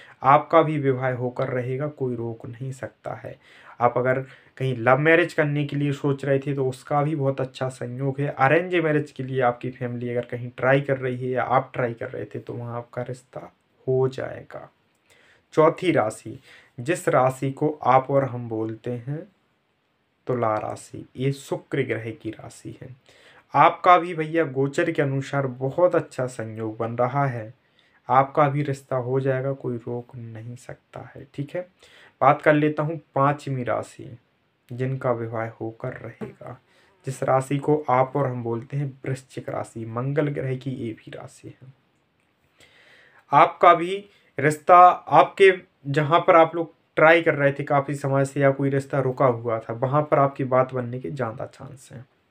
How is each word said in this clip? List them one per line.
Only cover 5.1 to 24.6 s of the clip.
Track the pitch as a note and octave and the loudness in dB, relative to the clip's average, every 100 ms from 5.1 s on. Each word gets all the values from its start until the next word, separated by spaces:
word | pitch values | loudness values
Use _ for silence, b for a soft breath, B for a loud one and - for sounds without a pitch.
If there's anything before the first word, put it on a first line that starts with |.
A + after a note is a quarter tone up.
| E3+ E3+ | 4 4
करने | - D3+ D3 D3 | 0 -2 -2 -4
के | C#3+ | -2
लिए | C#3+ | -2
सोच | C3 D3 C#3 C#3 | -2 -2 -2 0
रहे | C3+ | -2
थे | C#3+ C#3 | -2 -4
तो | C3 | -4
उसका | B2+ - D3 | -6 -4 -2
भी | D3 D#3 | -2 -2
बहुत | C3+ C3+ | -2 -2
अच्छा | C3+ - C3 | -6 -6 -8
संयोग | - B2 B2 C#3 C3+ | -8 -10 -6 -6 -4
है। | C#3+ | -4
अरेंज | - C3+ D#3+ F3+ F3+ | 0 2 2 0 0
मैरिज | D#3+ D3+ D3 | 0 0 -2
के | - | -8
लिए | C3 C3 | -8 0
आपकी | A#2+ B2 B2+ | 0 0 -6
फैमिली | B2+ B2 A#2+ A#2+ | -8 -8 -6 -6
अगर | A#2+ A#2+ | -6 -6
कहीं | B2 A#2+ - | -8 -12 -2
ट्राई | C3 C#3 | 2 2
कर | C#3 C3 | 2 -4
रही | C3 B2+ | -4 -6
है | B2+ | -4
या | B2+ A2 | -4 0
आप | B2+ C3 | 0 -2
ट्राई | C3+ A#2+ | -4 -6
कर | A#2 A#2 | -6 -10
रहे | A#2+ A2+ | -10 -12
थे | A#2 | -12
तो | A#2 | -12
वहाँ | A#2+ A#2+ A#2+ | -12 -10 -10
आपका | A#2+ - | -12 -10
रिश्ता | B2 B2 _ - - _ _ _ - | -10 -12 _ -18 -18 _ _ _ -2
हो | C3 C3 | 0 0
जाएगा। | C3 - - - - - _ _ _ _ b b b b | -2 -10 -12 -16 -18 -18 _ _ _ _ b b b b
चौथी | - D#3 E3 F3+ | 4 4 4 0
राशि, | C3+ A2 - A2+ - b b b b | 2 0 -4 -12 -16 b b b b
जिस | A#2+ F3+ - | -6 -4 2
राशि | C3 C3 C3 C#3 | 4 4 0 -4
को | C3+ D3+ D3+ | -2 -4 -2
आप | A#2+ B2+ C3+ | 2 4 4
और | C#3 | 0
हम | B2+ B2 A#2 | 0 -4 -8
बोलते | A2 A2+ A2 B2+ | -6 -6 -8 -10
हैं | B2 A#2 D#3 G3+ _ _ _ _ _ _ _ _ _ - | -10 -8 -10 -12 _ _ _ _ _ _ _ _ _ -6
तुला | B2 A2 G#2+ | -2 0 -2
राशि, | - A2 - - - - | -4 -10 -14 -18 -16 -6
ये | C3+ | -4
शुक्र | C3+ - F3 - - | -4 -6 -10 -6 -4
ग्रह | A#2+ A2+ A2+ | -4 -4 -8
की | A2 A2 | -12 -12
राशि | - A#2+ - - - | -12 -16 -18 -18 -16
है। | B2+ - _ b b b b | -18 -20 _ b b b b
आपका | C3+ D#3+ - F#3 F3+ | 4 4 4 4 4
भी | F3 | 4
भैया | D#3+ D#3 E3 D3 | -6 -4 -2 -2
गोचर | C3 | 0